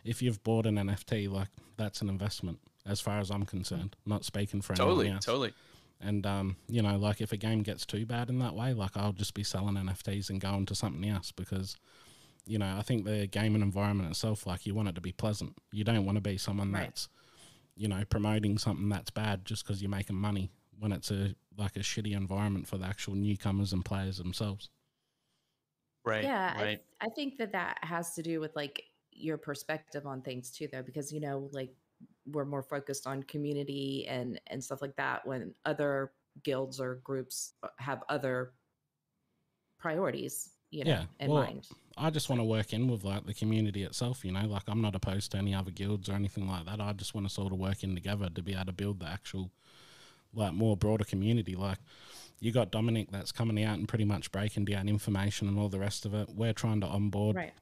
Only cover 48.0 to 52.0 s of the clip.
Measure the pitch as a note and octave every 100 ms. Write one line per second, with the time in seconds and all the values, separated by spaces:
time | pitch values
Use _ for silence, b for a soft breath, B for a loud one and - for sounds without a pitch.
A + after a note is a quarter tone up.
48 | F#2+ G2+ F#2+ E2+ F2 F#2+ F#2+ F2+ G2+ G2
49 | E2+ G2 - F#2+ F#2 B B B B B
50 | B B B A2 G#2 F2 A2 G2 G#2 A2
51 | G#2 G2 G2+ A#2 F#2 F#2 G2 F#2+ - B